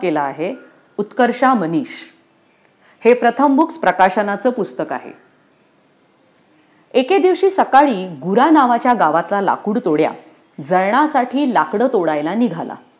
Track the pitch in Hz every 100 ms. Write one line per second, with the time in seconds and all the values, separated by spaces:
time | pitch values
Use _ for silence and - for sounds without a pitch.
0 | 180 151 139 135 170 262 - _ _ -
1 | 208 - 247 247 262 240 160 160 - -
2 | - _ _ _ _ _ _ _ _ _
3 | 226 240 233 240 285 269 330 - 190 175
4 | 190 214 202 196 254 226 175 - 156 127
5 | - - _ _ _ _ _ _ _ _
6 | _ _ _ _ _ _ _ _ _ 262
7 | 262 392 370 339 381 381 226 262 294 185
8 | 185 143 170 220 311 302 247 233 247 220
9 | 160 160 170 202 185 - 208 220 180 151
10 | 131 - - _ _ - 143 185 190 254
11 | 302 269 247 269 277 175 - 208 254 208
12 | 160 151 156 208 247 165 120 - _